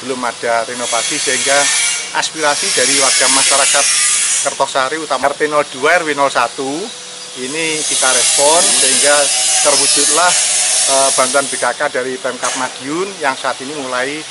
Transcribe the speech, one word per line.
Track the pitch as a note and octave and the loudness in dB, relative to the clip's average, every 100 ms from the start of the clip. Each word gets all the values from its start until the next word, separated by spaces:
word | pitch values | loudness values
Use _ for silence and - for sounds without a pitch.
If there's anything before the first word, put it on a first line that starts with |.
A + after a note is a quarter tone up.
belum | B2 C3 | -6 -4
ada | B2 A2+ B2 A#2 A2+ | -4 -2 0 0 0
renovasi, | B2 A#2+ A#2 A2+ D3+ | -4 -2 -2 -2 -2
sehingga | D3 C3 C3 C#3 C#3+ - - - - - | -2 0 2 2 4 2 0 -2 -4 -4
aspirasi | D#3 D#3+ D3+ C#3+ G3 F#3+ | -4 0 0 0 0 0
dari | B2+ C#3 | 2 2
warga | C3+ B2 C3 C3+ | 2 2 2 2
masyarakat | C3+ C#3 C3+ C#3+ C#3 - - - - - C#3 | 2 2 2 2 2 2 0 0 0 0 -2
Kertosari, | - C3+ C#3 C3 D#3 | -2 -2 0 -2 -2
utama | D#3 C3 C3 | -4 0 0
R | - | 0
T | D3+ | 0
nol | D3+ C#3 C3+ | 0 -2 -2
dua | C#3+ F3 | 2 2
R | D#3+ | 2
W | C#3+ | 0
nol | C#3 | 0
satu | C3+ A#2+ - C3+ D3 A3 - - - - - | 2 0 -2 -4 -4 -8 -12 -14 -14 -14 -10
ini | B2+ D3+ D#3+ D#3 | -8 -4 -2 -2
kita | C#3+ - C3 B2 | -2 0 2 2
respon, | A#2 - C#3+ D#3+ | 2 4 4 4
sehingga | E3+ - C3 C3 C#3 D3 C#3 - - - D3+ | 4 2 2 2 4 4 2 0 0 2 2
terwujudlah, | C#3+ C#3 C#3+ C#3+ D3+ F3 F3 - - - - - | 2 2 2 2 4 2 2 0 0 0 0 0
eh, | C3+ C3+ C3 | 2 2 2
bantuan | B2+ C#3 C#3 | 2 2 0
B | B2+ | -2
K | B2 A#2+ | -2 0
K | D3 | -2
dari | C3+ B2+ B2+ | -2 -4 -4
Pemkab | C3+ B2 B2 C3 | -6 -4 -4 -2
Madiun | B2+ - B2+ D#3+ G3 F#3+ | -6 -6 -6 -4 -4 -2
yang | C#3+ C3 | -4 -2
saat | C3+ A#2+ | -4 -4
ini | C3 D3+ | -8 -8
mulai | C3 B2 C3 D3+ D3+ | -6 -4 -4 -6 -10